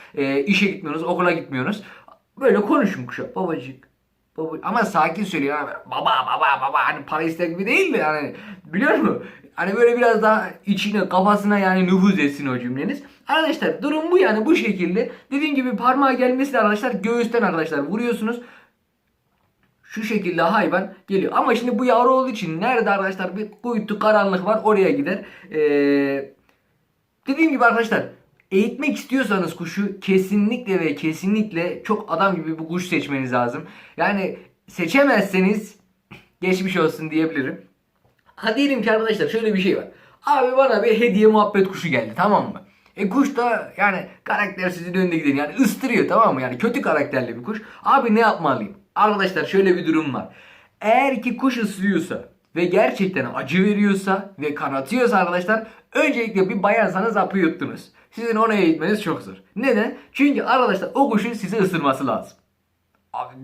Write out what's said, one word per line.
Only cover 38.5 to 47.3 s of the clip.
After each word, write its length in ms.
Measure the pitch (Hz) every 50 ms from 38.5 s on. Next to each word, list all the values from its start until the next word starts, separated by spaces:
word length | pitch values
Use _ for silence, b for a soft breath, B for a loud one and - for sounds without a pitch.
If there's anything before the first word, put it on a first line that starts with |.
| 220
diyelim 260 | 269 285 285 269 226
ki 100 | 190 226
arkadaşlar 360 | 220 220 220 220 196 170 156
şöyle 260 | - 220 220 220 214 190
bir 60 | 185
şey 180 | 190 180 -
var. 100 | - - B B B B B B B -
Abi 320 | 277 285 269 247 247 262
bana 260 | 262 269 254 220 202 226
bir 180 | 233 208 214
hediye 260 | 240 214 190 214 214
muhabbet 400 | 214 214 214 208 - - 196 190
kuşu 200 | 190 - - -
geldi, 260 | 156 127 120 110 110 107
tamam 280 | 170 185 208 196 151 127
mı? 180 | 107 - - - b b b b b b
E 120 | 185 202 185
kuş 280 | - 277 269 - -
da 360 | 233 240 240 220 - 147 - -
yani 280 | 175 202 202 185 165 - B B B _
karaktersizin 720 | - 208 208 202 185 185 185 180 180 175 165 170 180 175
önünde 240 | 190 185 175 165
giden 180 | 160 151 143 135
yani 200 | 139 147 - -
ıstırıyor, 520 | 262 262 208 - - 269 240 233 - -
tamam 260 | - 175 220 226 185 135
mı? 80 | 131
Yani 160 | 127 123 127
kötü 240 | 123 - - - -
karakterli 560 | - 175 156 147 139 - 139 127 120 117